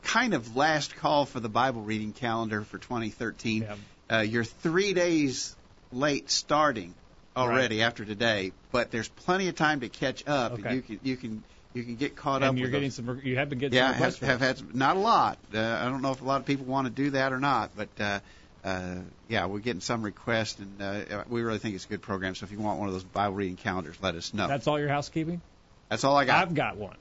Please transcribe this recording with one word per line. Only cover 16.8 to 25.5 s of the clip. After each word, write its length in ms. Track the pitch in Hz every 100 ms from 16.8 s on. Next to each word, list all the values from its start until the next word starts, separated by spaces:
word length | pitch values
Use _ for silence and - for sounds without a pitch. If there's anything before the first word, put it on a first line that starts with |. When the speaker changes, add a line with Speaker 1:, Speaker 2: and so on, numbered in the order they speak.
| 131
Speaker 1:
do 220 | 117 143
that 200 | 139 135
or 80 | 131
not, 320 | 143 123 101 101
but, 120 | 104 -
uh, 200 | 104 101 - - - -
uh, 320 | 95 92 90 90 87 - -
yeah, 180 | 113 90
we're 140 | 104
getting 220 | 113 92
some 200 | - 117
requests, 580 | 104 - - 113 110 -
and, 220 | 98 98
uh, 420 | 98 101 - 101 -
we 160 | 117
really 160 | 117 107
think 160 | 117 95
it's 100 | -
a 20 |
good 140 | 101
program. 320 | - 95 95
So 120 | 90 95
if 60 |
you 60 | 104
want 220 | 107 92
one 80 | 101
of 60 |
those 100 | 92
Bible 320 | 92 98 101 98
reading 220 | 95 90
calendars, 380 | 107 92 76 85
let 140 | 95 82
us 180 | -
know. 140 | 104 92
Speaker 2:
That's 180 | 139 151
all 140 | 147
your 100 | 147
housekeeping? 520 | 143 139 165 160 175 -